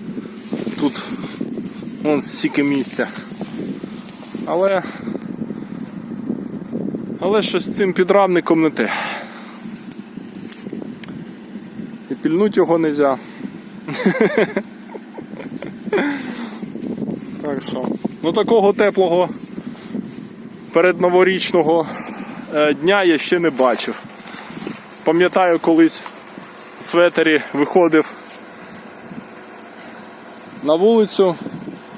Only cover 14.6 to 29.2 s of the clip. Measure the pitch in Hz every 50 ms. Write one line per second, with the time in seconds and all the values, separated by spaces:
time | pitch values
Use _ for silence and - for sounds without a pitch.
14.6 | - - - - - - - - - - - - - - - - - - - -
15.6 | - - - - - - 427 - 285 285 285 277 - - - - - - - -
16.6 | - - - - - - - - - - - - - - - - - 147 139 131
17.6 | - - - 127 127 - - - - - - - - 165 160 214 - - 233 220
18.6 | 196 202 202 208 208 202 - 190 185 165 170 180 185 - - - - - - -
19.6 | - - - - - - - - - - - - - - - - - - - -
20.6 | - - - 165 175 180 175 170 175 180 175 185 185 185 190 170 - - - 175
21.6 | 151 156 165 165 151 - - - - - - - - - - - - - - 151
22.6 | 151 151 143 135 156 185 202 202 190 175 160 139 - - 180 175 170 156 135 120
23.6 | 131 123 113 - - 120 110 - - - - - - - - - - - - -
24.6 | - - - - - - - - - 165 160 170 180 175 - 190 185 175 170 160
25.6 | - 170 165 160 165 156 - - - - - - - - - - - - - -
26.6 | - - - - 127 - - 170 175 175 - 170 160 160 151 139 - - - 143
27.6 | 147 - - 185 170 160 160 156 - - - - - - - - - - - -
28.6 | - - - - - - - - - - - -